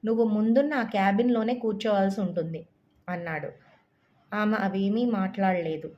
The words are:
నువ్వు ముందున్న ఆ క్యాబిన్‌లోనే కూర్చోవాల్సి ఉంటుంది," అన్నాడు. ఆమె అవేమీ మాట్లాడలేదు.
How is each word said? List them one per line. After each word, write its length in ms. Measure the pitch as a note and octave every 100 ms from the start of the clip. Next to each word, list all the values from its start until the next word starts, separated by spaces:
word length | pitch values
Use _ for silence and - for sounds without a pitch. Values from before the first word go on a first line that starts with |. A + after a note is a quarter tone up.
నువ్వు 200 | G#3+ A3+
ముందున్న 500 | A3+ G#3+ A3 A#3 D4
ఆ 80 | C#4+
క్యాబిన్‌లోనే 720 | A3 G3+ G3 G3 A#3+ A#3+ A3
కూర్చోవాల్సి 680 | B3 A3+ G#3+ A3 G3+ G3 G3
ఉంటుంది," 460 | F#3 E3+ E3 D#3+ - _ _ _ -
అన్నాడు. 420 | F3+ E3+ D#3 D3 - _ _ _ _ _ _ _
ఆమె 240 | G#3 G#3+ G#3+
అవేమీ 480 | G3 F#3+ G3 G#3+
మాట్లాడలేదు. 840 | A#3+ G#3+ F#3+ G3 F#3+ F#3 D#3+ D#3 D#3+